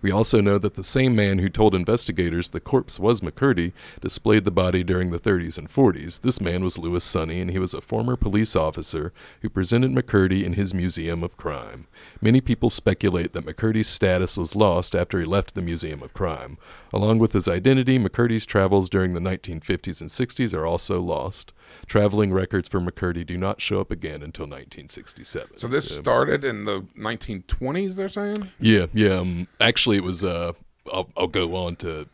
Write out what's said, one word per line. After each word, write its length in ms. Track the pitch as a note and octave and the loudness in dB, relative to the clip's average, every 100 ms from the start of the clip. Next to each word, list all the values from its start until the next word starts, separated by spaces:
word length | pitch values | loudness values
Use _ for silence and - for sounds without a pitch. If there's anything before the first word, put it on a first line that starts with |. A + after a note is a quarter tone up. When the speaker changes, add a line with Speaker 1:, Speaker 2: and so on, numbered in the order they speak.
Speaker 1:
We 100 | G2+ | 0
also 280 | G2 A2 A2+ | 2 4 4
know 180 | G2+ G2+ | 4 4
that 160 | G2 - | 0 -4
the 80 | |
same 320 | F#2+ C3 C3 A#2 | -2 2 4 4
man 240 | G2+ G2 | 4 2
who 100 | F#2+ | 0
told 240 | - G#2+ F#2 | 4 4 4
investigators 760 | F2 A#2 - E2 F2 E2+ F2 | 2 0 0 0 0 0 -4
the 100 | - | -6
corpse 360 | - C3 - - | 0 -2 0 -2
was 200 | G2 A#2 | 0 0
McCurdy 540 | E2 - C3+ F#2 F2 - - - | -2 -2 0 2 0 -4 -20 -10
displayed 460 | - - - G#2+ F#2+ | -8 -4 2 2 4
the 60 | |
body 320 | F2 F2+ F#2 F2+ | 0 2 2 0
during 240 | F2+ F2+ | 0 0
the 80 | E2+ | -2
thirties 380 | - F#2+ E2+ - | 0 0 0 -8
and 120 | D2+ | -6
forties. 500 | - C3 D#2 D#2 - | 4 4 4 -4 -4
This 200 | - - | -2 -2
man 240 | F#2+ F2+ | -2 0
was 140 | F#2 F2 | -2 -2
Louis 260 | E2+ F2 | -2 0
Sonny, 380 | - F#2 D#2+ F2 | 0 0 -2 -4
and 100 | F2+ | -4
he 80 | F#2 | -2
was 140 | F#2 | -4
a 80 | D2 | -6
former 340 | - A2 A#2 B2 | -6 -4 -2 0
police 400 | A2 G2+ G#2+ F#2 | 0 2 2 2
officer 560 | D#2 D#2 D#2 D#2+ D2+ - - - | 0 -2 -6 -6 -6 -10 -20 -10
who 80 | - | -6
presented 420 | - F#2 A#2 C3 | -2 2 2 2
McCurdy 540 | C3 - G#2 F#2 F#2 F#2+ | 0 2 4 4 2 0
in 80 | |
his 200 | F#2 G2 | -2 -2
Museum 500 | F#2 F2 E2+ E2 E2+ | 0 -2 -2 -4 -4
of 120 | E2 - | -6 -6
Crime. 520 | D#2 C#2+ A1 B1 C2+ - - - | -8 -8 -10 -16 -20 -20 -20 -2
Many 180 | A2 B2+ | 4 4
people 300 | - A#2 A#2+ | 4 2 2
speculate 640 | - - F#2+ G2+ F2 E2+ | 2 0 2 0 0 -2
that 120 | F2 E2 | -6 -8
McCurdy's 420 | - A2 A2 G#2+ | -4 0 2 0
status 480 | - G2 F#2 F#2 - | 2 2 2 0 -2
was 180 | E2 G2+ | -2 2
lost 400 | G#2+ F2 F2+ F#2+ | 4 4 0 -2
after 240 | F2 G2 | 0 -2
he 60 | D#2+ | 0
left 300 | G2 F#2+ - | 0 -2 -4
the 60 | |
Museum 400 | E2+ E2+ D#2+ D2+ | -4 -4 -6 -10
of 120 | B1+ | -12
Crime. 440 | - F#2 D2 B1+ D2+ - - - | -6 -4 -4 -10 -16 -20 -20 -6
Along 260 | G2+ G#2 A2+ | 0 2 4
with 140 | A2 | 4
his 160 | G#2 F#2 | 2 0
identity, 500 | F2+ F2+ C3+ B2 C3 | 2 4 4 4 2
McCurdy's 460 | G2 - A#2+ A2+ - | 2 2 0 0 0
travels 420 | G#2 F#2+ G2 F#2 | 2 4 4 4
during 240 | G2 F#2 | 0 0
the 60 | F2 | -2
nineteen 400 | F2+ F#2 - E2 | -4 -4 -6 -12
fifties 400 | - F2+ - E2+ | -6 -6 -4 -8
and 100 | E2 | -8
sixties 440 | - - - B2 | -4 -4 -2 -4
are 120 | F2+ D#2+ | -2 -2
also 340 | F2 - F#2 | -2 -2 -4
lost. 500 | F2 D2+ C2+ - - - - - - | -2 -4 -4 -10 -14 -18 -20 -20 -2
Traveling 460 | G#2 G#2 G#2 G#2 | 2 2 2 2
records 380 | F#2+ F#2 G2+ F2 | 2 0 -2 -2
for 100 | F#2+ | -2
McCurdy 460 | F2+ - F#2 E2+ F2 | -4 -4 -4 -4 -6
do 120 | F2 | -4
not 220 | F#2+ G#2 | -4 -4
show 220 | - G2+ | -4 -4
up 100 | F#2+ | -4
again 300 | E2+ E2 D2 | -6 -8 -12
until 240 | D2 - D2+ | -14 -12 -12
nineteen 400 | C2+ C#2 - C#2+ | -14 -18 -20 -16
sixty-seven. 680 | - - - - E2 B1+ - | -18 -18 -16 -12 -10 -12 -12
Speaker 2:
So 100 | A#2 | -4
this 220 | C3+ - | -2 -2
Speaker 1:
So 80 | - | -4
Speaker 2:
started 440 | D2+ A#2+ C3 D3 C#3 | 2 4 4 2 0
in 180 | A2 G#2 | -4 -4
the 200 | G2 F#2+ - | -6 -6 -8
nineteen 480 | G#2+ A2+ - G2+ - | -8 -6 -8 -10 -4
twenties, 500 | - B2+ D#3+ G3 F#3 | -4 -2 -4 -4 -6
they're 100 | G3 | -8
saying? 440 | G3+ G3+ G#3 G3 _ | -6 -6 -6 -8 _
Speaker 1:
Yeah, 260 | A2+ - E2+ | 4 4 4
yeah. 220 | G#2 G#2+ F#2 | 2 2 2
Um, 300 | F2+ F2 F2+ _ | -2 -4 -8 _
actually, 380 | A2 A#2 - G2+ | 2 2 2 2
it 60 | |
was, 200 | F2+ F2+ | 0 -4
uh, 300 | F#2+ E2+ F2 E2+ - _ - | -2 -2 -6 -8 -16 _ -8
I'll, 160 | F#2 F#2 - | -6 -6 -4
I'll 100 | F2 | -2
go 280 | F#2 F2 F2+ | 0 -2 -2
on 200 | F2 F2 | -4 -6
to 300 | F2+ D#2 D2 | -8 -8 -12